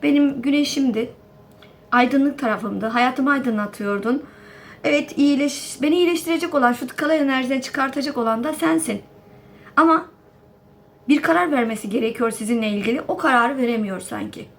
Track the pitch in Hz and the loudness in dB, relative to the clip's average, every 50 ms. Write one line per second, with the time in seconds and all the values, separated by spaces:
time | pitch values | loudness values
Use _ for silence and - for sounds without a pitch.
0 | - 294 285 294 285 277 277 269 233 277 285 294 294 285 - 294 269 262 220 220 | 2 2 4 4 4 2 2 -2 -2 0 2 2 0 0 0 0 0 0 0 0
1 | 233 254 - - - - - - - - - - - - - - - - - 247 | -2 -4 -8 -18 -20 -20 -20 -20 -20 -20 -20 -20 -20 -20 -20 -20 -10 0 2 2
2 | 247 247 262 277 269 285 285 - - 233 214 196 208 214 196 196 196 220 226 240 | 2 4 4 2 2 2 0 -2 -2 -2 -2 -2 -4 -6 -6 -4 -6 -2 0 2
3 | 240 254 254 269 269 269 285 277 - 254 226 214 208 208 208 - 208 202 202 202 | 0 0 0 0 0 0 2 0 0 -2 -2 -2 -2 -4 -6 -6 -4 -4 -4 -2
4 | 202 220 247 294 - - - - - - - - - - - - - - 294 294 | 0 0 -2 -2 -2 -8 -20 -20 -20 -20 -20 -20 -20 -20 -20 -6 -2 0 2 2
5 | 294 - - - 285 285 285 262 285 294 277 - - - - - 269 302 311 359 | 0 -2 0 2 4 4 4 4 2 0 -2 -4 -10 -12 -8 -2 0 2 4 4
6 | 359 339 349 330 - 330 330 320 330 330 - 294 254 240 240 240 - 254 - - | 4 2 2 0 -2 -2 -2 -2 -2 0 0 2 2 2 2 0 -4 -10 -6 -4
7 | 302 294 320 311 285 277 269 262 262 247 269 262 254 - - 285 269 269 262 294 | 0 2 2 2 2 2 0 0 0 -2 -2 -4 -4 -6 -4 -2 -2 -2 -2 -4
8 | 269 294 285 - 233 226 220 220 240 302 302 311 330 330 320 320 - - 214 202 | -4 -4 -2 -2 -2 0 0 -2 -2 -4 -4 -2 0 0 0 0 0 -2 -6 -6
9 | - - - - - - - - - - - - - - - - 311 320 320 320 | -8 -14 -20 -20 -20 -20 -20 -20 -20 -20 -20 -20 -20 -6 0 2 4 4 4 2
10 | 320 - - _ _ - _ - _ - - _ _ - - _ _ _ _ _ | 0 -4 -18 _ _ -20 _ -20 _ -20 -20 _ _ -20 -20 _ _ _ _ _
11 | _ - 294 311 - - 330 339 359 339 294 262 233 226 226 214 - 208 190 254 | _ 2 2 2 4 2 2 2 2 2 2 0 0 0 -2 -6 -6 -4 -2 0
12 | 220 226 233 - 247 226 214 - 226 208 240 233 220 214 208 202 196 214 233 302 | 0 0 -2 0 -2 -2 -2 -4 -2 -2 0 0 0 -2 -2 -2 -2 0 -2 -2
13 | - - 359 - - 311 262 240 233 240 285 262 254 233 240 226 214 202 190 175 | -2 -4 -6 -2 0 2 2 4 2 2 0 -2 -2 0 0 -2 -2 -4 -6 -8
14 | - - - - - 208 - - - - - | -10 -10 -10 -8 -8 -10 -10 -14 -18 -18 -20